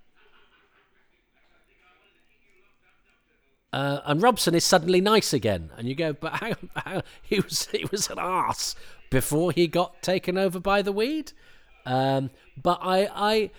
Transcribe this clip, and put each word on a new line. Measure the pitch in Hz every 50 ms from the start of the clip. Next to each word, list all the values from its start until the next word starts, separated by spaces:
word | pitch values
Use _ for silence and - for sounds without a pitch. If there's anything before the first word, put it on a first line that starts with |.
| _ _ _ _ _ _ _ _ _ _ _ _ _ _ _ _ _ _ _ _ _ _ _ _ _ _ _ _ _ _ _ _ _ _ _ _ _ _ _ _ _ _ _ _ _ _ _ _ _ _ _ _ 1077 1077 _ _ _ _ _ _ _ _ _ _ _ _ _ _ _ _ _ _ _ _
uh, | - 131 139 143 143 151 -
and | 151 147 160
Robson | 208 247 233 - - 175 165
is | 165 -
suddenly | - 196 180 156 175 185 180
nice | 190 208 220 214 - -
again, | - 127 101 110 98 87 80 78 - -
and | 117 123
you | 135
go, | 147 165 156
"But | 147 - - 160 143 -
hang | 202 226 185
on, | - - - -
hang | 147 - 147 185 175
on, | - - - -
he | - - 220 202
was, | - - - - - -
he | - - - -
was | 190 208 - -
an | - -
arse | - 180 185 175 - - - - - - - - - - - - - -
before | 127 131 120 - 147 151 170 180 -
he | - 175 160
got | - 170 180 - - -
taken | - - 185 180 - - 180 190
over | 196 190 170 185
by | 175 202 196 202
the | 190 202
weed." | 196 208 220 269 311 311 294 - - - - - - - - _ - - _
Um, | 127 127 131 135 135 135 135 139 127 - _ _ - _ 131
but | - 180 175 -
I, | 165 185 185 185 202 - -
I, | - 208 208 220 220 208 185 -